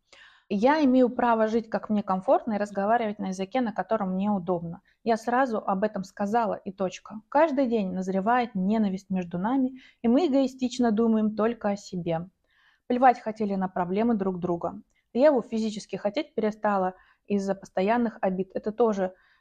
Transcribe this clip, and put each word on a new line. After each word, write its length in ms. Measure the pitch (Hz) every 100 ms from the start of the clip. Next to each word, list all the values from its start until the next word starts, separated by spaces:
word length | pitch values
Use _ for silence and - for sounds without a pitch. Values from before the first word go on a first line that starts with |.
| _ - - _ _
«Я 340 | 208 240 311
имею 260 | 285 254 247
право 380 | 247 240 226 220
жить, 220 | 226 220
как 200 | 202 -
мне 120 | 214
комфортно, 520 | 202 185 190 330 302
и 40 | 202
разговаривать 600 | 202 196 196 240 220 208
на 80 | 190
языке, 320 | 190 190 262
на 100 | 233
котором 420 | 202 185 220 190
мне 160 | 185 202
удобно. 520 | 202 175 175 170 170 _ _
Я 120 | 220 220
сразу 420 | 240 240 269 214
об 260 | - 190
этом 200 | 214 202
сказала, 500 | 185 - 202 233 220
и 180 | 180 -
точка. 480 | 185 185 - - 214 _
Каждый 360 | 277 320 269 254
день 240 | 233 190
назревает 640 | 180 185 190 196 247 240
ненависть 560 | 190 185 220 208 196 -
между 280 | 185 180 175
нами, 420 | 208 269 262 262 - _
и 60 | 233
мы 180 | 254 349
эгоистично 640 | 269 262 - 247 - 233
думаем 440 | 208 233 220 214 214
только 340 | 220 233 208
о 60 | 202
себе. 520 | - 180 170 165 180 _ _ _ _ _ _
Плевать 320 | 247 262 240
хотели 340 | 220 214 208 196
на 120 | 185
проблемы 460 | 190 175 190 233
друг 260 | 220 190 180
друга. 400 | 175 175 180 196 - _ _
Я 120 | 226 294
его 140 | 269
физически 540 | - 226 220 208 - 190
хотеть 380 | 208 208 320
перестала 600 | - 214 214 208 196 185 185 _ _ _
из-за 260 | 202 196
постоянных 640 | 190 - - 196 240 233 -
обид». 300 | 196 185 185
Это 180 | - 214
тоже 420 | 214 233 196 185 - _ _